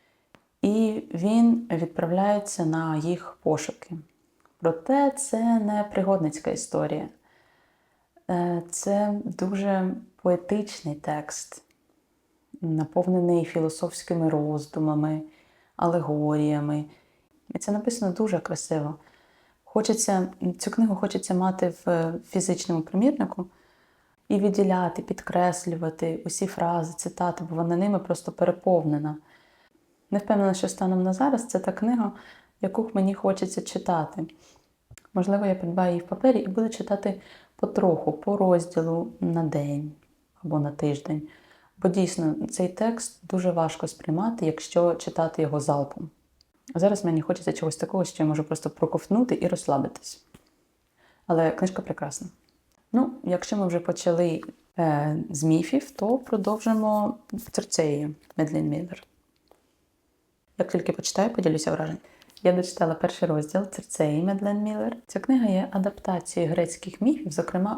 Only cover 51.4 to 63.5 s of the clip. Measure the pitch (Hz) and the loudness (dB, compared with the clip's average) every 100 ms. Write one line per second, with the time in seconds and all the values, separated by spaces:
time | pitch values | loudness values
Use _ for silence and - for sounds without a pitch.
51.4 | 160 160 185 185 - - 143 - 185 - | 4 2 -2 -2 -8 -8 -8 -10 -14 -18
52.4 | _ _ _ _ _ 233 277 - - 180 | _ _ _ _ _ 2 2 -2 -2 -2
53.4 | - 214 185 170 175 170 - 170 175 160 | 0 0 0 0 -2 0 0 2 2 0
54.4 | - - _ - 165 147 151 151 - 147 | -6 -16 _ 0 2 2 2 -2 -4 0
55.4 | 160 160 170 269 - - 202 254 247 220 | 4 4 4 0 -2 -4 0 0 0 -2
56.4 | 196 214 226 220 214 208 208 240 - 202 | 0 0 2 2 4 2 0 -4 -10 -12
57.4 | - - - - 156 147 147 151 _ - | -6 -6 -2 0 0 0 -4 -8 _ -2
58.4 | 156 156 156 151 175 - - _ _ _ | 0 0 -2 -2 -6 -10 -16 _ _ _
59.4 | _ _ _ _ _ _ _ _ _ _ | _ _ _ _ _ _ _ _ _ _
60.4 | _ - - 180 180 170 - - 214 233 | _ -4 0 0 0 -2 -2 0 0 2
61.4 | 175 156 156 160 156 156 - - - - | 0 2 0 -2 -4 -8 -12 -20 -20 0
62.4 | 185 180 180 - 165 160 175 - 170 151 | 4 4 0 0 0 2 -2 0 0 0
63.4 | 151 | 0